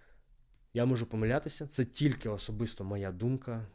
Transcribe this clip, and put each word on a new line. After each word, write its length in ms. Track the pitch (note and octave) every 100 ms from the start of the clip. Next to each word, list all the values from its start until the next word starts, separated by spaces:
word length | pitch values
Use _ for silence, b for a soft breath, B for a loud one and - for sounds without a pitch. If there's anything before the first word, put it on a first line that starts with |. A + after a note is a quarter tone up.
| B B B - _ - _
Я 100 | A#2
можу 220 | B2 B2+ A#2
помилятися, 600 | A2 A2 C#3 D#3 - D3
це 180 | -
тільки 440 | B2 - D3 B2 A2+
особисто 560 | G#2 - G#2+ A2+ -
моя 280 | F#2+ G#2 G2
думка, 540 | F2+ A#2 C3 - A#2 G#2